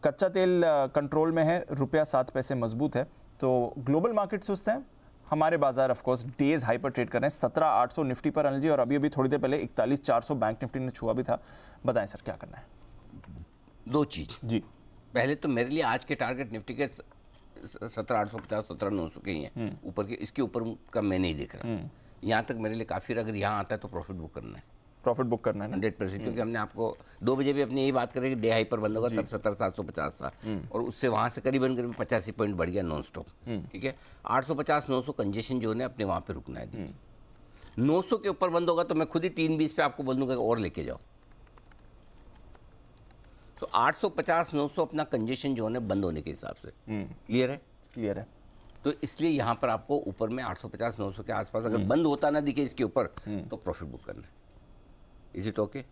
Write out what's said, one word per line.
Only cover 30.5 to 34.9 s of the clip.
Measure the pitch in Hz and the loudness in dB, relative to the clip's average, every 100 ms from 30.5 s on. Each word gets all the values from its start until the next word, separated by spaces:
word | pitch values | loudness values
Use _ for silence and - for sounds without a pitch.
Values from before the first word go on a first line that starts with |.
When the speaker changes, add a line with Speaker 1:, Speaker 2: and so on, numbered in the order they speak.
| 104 117 | -6 -4
Speaker 2:
और | 113 | -4
उससे | 117 - 131 | -4 0 0
वहाँ | 107 117 | 2 0
से | - | 0
करीबन, | 131 135 131 127 | 0 2 2 0
करीबन | 120 | -2
पचासी | 113 107 113 110 | -4 0 0 -2
पॉइंट | 110 104 92 | 0 0 2
बढ़ | 82 | 0
गया | 95 | 0
नॉन | 87 76 | 0 -2
स्टॉप। | 69 82 82 - - | -6 -10 -12 -14 -8
Speaker 1:
हम्म। | 110 - | -6 -6
Speaker 2:
ठीक | - | -6
है, | 131 127 - - - | -6 -6 -18 -14 0
आठ | 123 | 0
सौ | 135 | 0
पचास, | 156 147 147 139 | -4 2 0 2